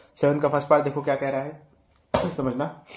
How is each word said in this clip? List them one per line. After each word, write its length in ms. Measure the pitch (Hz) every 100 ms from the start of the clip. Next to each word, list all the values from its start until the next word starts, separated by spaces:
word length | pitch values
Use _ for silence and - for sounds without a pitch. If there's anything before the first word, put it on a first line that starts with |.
| - -
सेवन 240 | 143 147
का 80 | 143
फर्स्ट 200 | 143 147
पार्ट 160 | 147
देखो 180 | 143 143
क्या 120 | 143 139
कह 140 | 139
रहा 120 | 135
है, 880 | 147 156 - _ _ _ - - 180
<clears throat> 60 | 165
समझना, 480 | 131 123 151 - -